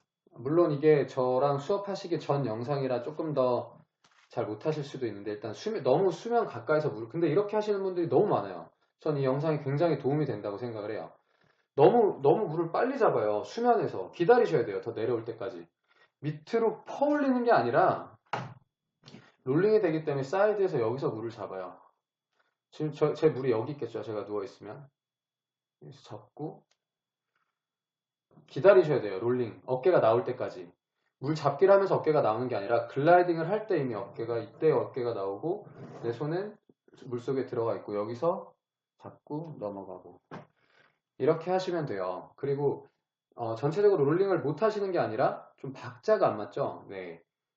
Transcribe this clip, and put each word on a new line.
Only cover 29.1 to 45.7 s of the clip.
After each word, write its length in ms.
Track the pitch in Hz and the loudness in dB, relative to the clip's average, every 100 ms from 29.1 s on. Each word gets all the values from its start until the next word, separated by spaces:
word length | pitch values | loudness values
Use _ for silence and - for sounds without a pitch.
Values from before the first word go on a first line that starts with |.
| 95 | -2
롤링, 400 | 117 123 117 - - | -2 0 -2 -8 -6
어깨가 340 | 127 185 160 | 0 4 4
나올 240 | 113 120 | 4 4
때까지. 480 | 123 117 101 92 87 _ _ _ _ _ | 0 -6 -8 -10 -16 _ _ _ _ _
물 140 | 131 156 | -6 -2
잡기를 360 | 143 - 196 | -2 4 6
하면서 220 | 196 190 | 6 6
어깨가 260 | 143 - 143 | 0 2 2
나오는 280 | 110 113 127 | 2 0 -2
게 80 | 113 | -4
아니라 320 | 98 117 - | 0 -2 -2
글라이딩을 600 | 135 147 180 175 165 156 | 0 6 6 6 0 -2
할 200 | 208 208 | -4 -2
때 100 | 175 | -2
이미 160 | 131 | -2
어깨가, 440 | 104 98 - 117 117 | -4 -8 -8 -6 -6
이때 340 | 107 - 156 | -6 0 2
어깨가 420 | 127 - - 120 | 2 0 -4 -4
나오고 540 | 101 98 101 151 208 - - - - | -4 -6 -4 -6 -6 -8 -18 -18 -8
내 80 | 117 | -6
손은 460 | 117 151 175 208 - _ _ _ - | -4 -4 -4 -6 -12 _ _ _ -20
물속에 420 | 127 120 120 131 127 | -10 -6 -4 -4 -2
들어가 300 | 117 113 98 | -2 -2 -4
있고 180 | - | -4
여기서 580 | 104 107 120 165 190 - _ _ _ _ _ | -4 -4 -2 -2 -2 -8 _ _ _ _ _
잡고 560 | - - - 147 156 131 | -20 -20 -12 -12 -10 -10
넘어가고 600 | 104 101 95 92 90 90 _ - - _ _ _ _ _ _ - | -10 -10 -12 -16 -18 -20 _ -20 -20 _ _ _ _ _ _ -2
이렇게 340 | 131 160 180 | 0 0 0
하시면 340 | 185 185 170 151 | -2 0 -4 -4
돼요. 460 | 98 92 90 - | -4 -4 -6 -12
그리고, 540 | - 135 139 143 107 - _ _ _ _ - | -8 -4 0 0 -2 -8 _ _ _ _ -10
어, 180 | 113 | -6
전체적으로 500 | 113 143 160 202 180 | -2 -2 4 4 4
롤링을 360 | 143 170 196 170 | 4 2 2 0
못 220 | 127 143 | -2 0
하시는 260 | 220 208 196 | 0 0 -2
게 80 | 170 | 0
아니라 500 | 113 110 160 - - _ | 0 0 0 -2 -10 _
좀 140 | 139 | -14